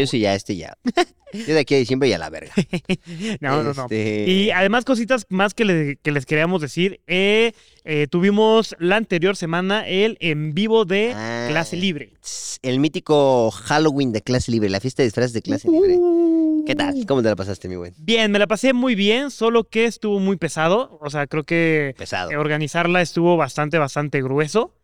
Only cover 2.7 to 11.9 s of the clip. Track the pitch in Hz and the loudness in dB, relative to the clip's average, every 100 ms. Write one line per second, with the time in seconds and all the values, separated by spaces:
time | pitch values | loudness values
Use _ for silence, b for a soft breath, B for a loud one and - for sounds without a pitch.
2.7 | 175 - 185 - 170 220 202 143 143 147 | -4 -4 -6 -6 -10 -8 -6 -2 0 0
3.7 | 139 123 110 107 107 104 190 202 180 196 | -4 -4 -2 -2 -2 0 2 2 2 2
4.7 | 233 240 240 226 262 - 185 202 - 214 | 0 0 -2 0 -2 -2 -2 -2 0 0
5.7 | 165 147 139 - 143 127 151 165 185 143 | 0 -2 -4 -4 -4 0 0 0 0 -4
6.7 | - 190 - - 180 196 214 226 - b | -2 -2 -4 -4 0 2 2 0 -2 b
7.7 | b - 151 147 175 190 208 220 220 214 | b -6 -2 0 2 2 4 4 4 2
8.7 | - 175 208 220 175 180 202 165 170 190 | -2 0 0 0 0 0 -2 -4 -2 0
9.7 | 208 160 185 220 - 165 151 156 151 214 | -2 -2 0 0 0 -4 -2 -2 -2 2
10.7 | 220 190 196 226 214 226 120 120 156 165 | 2 2 0 0 -4 -6 -4 -2 -2 -2
11.7 | 170 190 | -2 -2